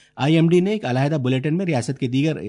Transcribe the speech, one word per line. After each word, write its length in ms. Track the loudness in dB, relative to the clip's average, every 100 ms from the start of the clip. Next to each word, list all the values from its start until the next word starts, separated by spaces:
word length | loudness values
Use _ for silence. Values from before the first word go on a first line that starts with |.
| _ -4
आईएमडी 420 | 0 4 4 4
ने 140 | 2
एक 100 | 0
अलहदा 340 | -2 0 0 0
बुलेटिन 360 | 0 -2 -2
में 100 | -2
रियासत 340 | -2 -2 -4 -4
के 100 | -2
दीगर 320 | 0 -2 -2